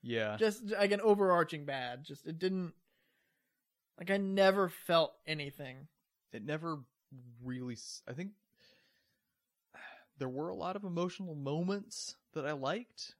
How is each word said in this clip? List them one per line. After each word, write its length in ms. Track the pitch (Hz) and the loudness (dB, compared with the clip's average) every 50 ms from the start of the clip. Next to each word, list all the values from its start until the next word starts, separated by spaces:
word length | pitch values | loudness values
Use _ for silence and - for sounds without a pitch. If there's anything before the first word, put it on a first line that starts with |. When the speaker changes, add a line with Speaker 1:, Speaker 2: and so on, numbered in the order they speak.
| - | -6
Speaker 1:
Yeah. 340 | 120 117 113 110 107 104 107 | -2 -2 0 0 0 0 2
Speaker 2:
Just, 340 | 220 214 202 226 247 202 214 196 | 2 2 2 0 -6 -4 0 2
again, 220 | 202 202 202 202 | 4 4 4 4
overarching 640 | 196 220 208 202 202 185 180 170 165 160 - 151 143 | 6 4 6 6 6 6 6 6 4 2 0 -8 -6
bad. 400 | 143 139 135 127 123 123 123 147 | -4 -4 -4 -4 -6 -8 -10 -10
Just, 240 | - 147 139 - - | -14 -14 -12 -10 -10
it 100 | 165 160 | -6 -2
didn't, 360 | 180 185 190 190 180 175 175 _ _ _ _ _ _ _ _ _ _ _ _ _ _ _ _ _ _ _ _ _ _ _ _ - | 0 0 0 0 -2 -4 -8 _ _ _ _ _ _ _ _ _ _ _ _ _ _ _ _ _ _ _ _ _ _ _ _ -12
like, 140 | 180 175 196 | -2 0 0
I 60 | 202 | 2
never 500 | 196 190 190 196 196 190 190 202 196 175 | 2 2 6 8 8 8 8 6 4 2
felt 460 | - - - - 170 165 160 139 - _ _ | 2 -6 0 4 6 6 6 4 0 _ _
anything. 640 | - 156 151 143 143 135 - 147 127 127 131 139 151 _ _ _ _ _ _ _ _ - | -6 -4 -4 -4 -8 -8 -10 -12 -12 -12 -14 -16 -20 _ _ _ _ _ _ _ _ -12
Speaker 1:
It 120 | 117 104 | -10 -6
never 340 | 127 147 156 160 165 160 147 127 _ _ _ _ _ - 131 123 123 120 117 123 | -4 -4 -4 -2 -4 -6 -6 -8 _ _ _ _ _ -20 -20 -18 -20 -18 -12 -8
really, 300 | 127 127 127 123 123 120 | -8 -6 -6 -6 -8 -8
s-, 280 | 110 - - - - _ - | -8 -10 -14 -14 -14 _ -10
I 40 | 127 | -8
think 180 | 135 180 202 208 _ _ _ _ _ _ - _ _ _ _ _ _ _ _ _ _ _ _ _ _ _ _ _ _ _ _ _ - - - - - - _ _ 147 | -8 -8 -10 -10 _ _ _ _ _ _ -20 _ _ _ _ _ _ _ _ _ _ _ _ _ _ _ _ _ _ _ _ _ -20 -20 -18 -20 -20 -20 _ _ -8
there 100 | 139 127 | -6 -6
were 200 | 127 135 151 175 | -4 -4 -6 -6
a 60 | 185 | -4
lot 220 | 190 170 175 190 | -4 -4 -4 -4
of 80 | 202 202 | -4 -6
emotional 500 | 190 175 175 175 180 - - 196 180 156 | -4 0 0 0 0 -2 -4 -8 -8 -6
moments 840 | 147 139 139 143 160 175 185 196 202 214 - - - - - - _ _ _ _ | -6 -4 -2 0 0 0 0 0 -2 -4 -8 -12 -10 -10 -10 -12 _ _ _ _
that 120 | 160 139 | -4 -2
I 60 | 147 151 | -2 -2
liked. 640 | 143 131 135 165 220 247 _ _ - - - - | 0 0 0 0 -2 -4 _ _ -14 -14 -14 -14